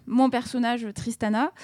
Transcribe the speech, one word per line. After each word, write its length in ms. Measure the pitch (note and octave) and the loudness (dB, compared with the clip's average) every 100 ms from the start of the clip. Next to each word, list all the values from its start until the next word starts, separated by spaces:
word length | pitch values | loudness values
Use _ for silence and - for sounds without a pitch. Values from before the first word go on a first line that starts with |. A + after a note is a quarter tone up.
| - | -2
mon 240 | A#3+ C4 | 4 4
personnage, 580 | A#3+ A#3+ B3+ A#3 A#3+ A3 | 2 -2 -2 0 0 -4
Tristana, 580 | G3+ A#3 - G#3+ G#3+ D4+ - | -6 -6 -2 0 2 0 -4